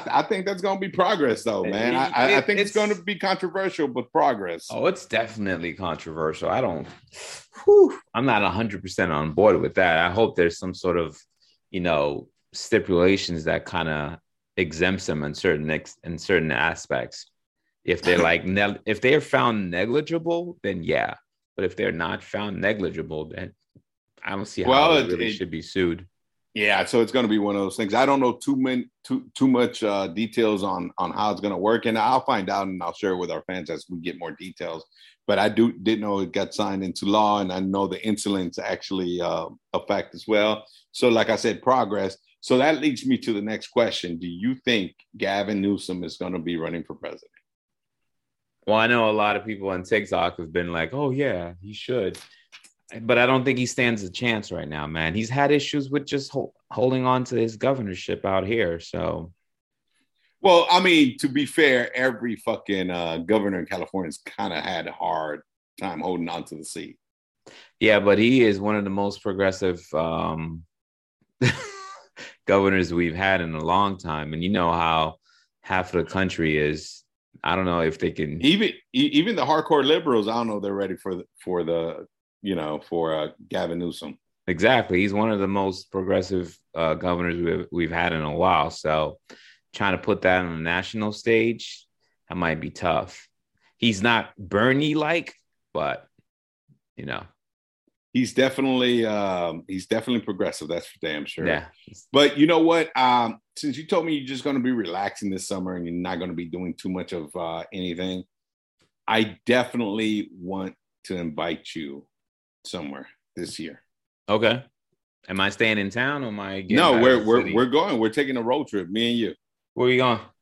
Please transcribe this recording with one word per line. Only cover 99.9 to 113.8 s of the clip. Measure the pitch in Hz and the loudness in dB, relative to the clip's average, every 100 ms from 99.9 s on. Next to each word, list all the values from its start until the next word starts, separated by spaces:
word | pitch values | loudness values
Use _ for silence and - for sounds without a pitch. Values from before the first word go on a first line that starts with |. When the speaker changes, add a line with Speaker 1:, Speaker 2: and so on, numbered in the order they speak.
| 113 123 120 | -4 -2 -4
Speaker 1:
progressive. | 107 92 90 - 76 | -4 -4 -4 -4 -6
That's | 85 - | -8 -8
for | - | -8
damn | 80 76 71 | -6 -6 -8
sure. | - 78 | -4 -2
Speaker 2:
Yeah. | 76 - _ - - - | -2 -4 _ -20 -20 0
Speaker 1:
But | 135 143 143 | 4 4 6
you | 156 | 4
know | 160 | 6
what? | 165 165 160 131 | 4 4 2 2
Um, | 127 123 113 107 _ - | 4 4 2 -4 _ -8
since | 147 131 | -6 -6
you | 156 | -2
told | 185 165 | -2 0
me | |
you're | 151 131 | -2 -4
just | 131 | -6
gonna | 143 135 | -2 0
be | 123 | 0
relaxing | 120 87 90 101 - 101 | 0 -2 -4 -4 -4 -6
this | 92 - | -6 -6
summer | 95 92 90 | -6 -4 -6
and | 85 | -6
you're | 87 | -6
not | 90 87 | -4 -4
gonna | 90 | -6
be | 82 85 | -8 -8
doing | 90 90 - | -8 -8 -8
too | 95 | -6
much | 92 87 | -6 -6
of, | 87 76 90 | -8 -8 -8
uh, | 82 82 - | -8 -8 -10
anything, | 95 90 85 92 92 - _ _ _ _ _ _ _ - | -8 -6 -4 -6 -6 -10 _ _ _ _ _ _ _ 0
I | 113 107 87 - | 0 0 -2 2
definitely | 123 120 120 107 107 107 104 101 | 2 2 -2 -4 -2 -2 -2 -6
want | 92 90 95 92 - _ _ - | -10 -8 -6 -8 -12 _ _ -8
to | 90 | -6
invite | 82 76 85 78 - | -6 -4 -4 -6 -10
you | 82 71 69 - _ _ _ _ _ - | -12 -12 -14 -18 _ _ _ _ _ -12
somewhere | 92 73 69 - _ _ - | -10 -10 -12 -16 _ _ -12
this | 80 - | -10 -10
year. | 80 - | -12 -14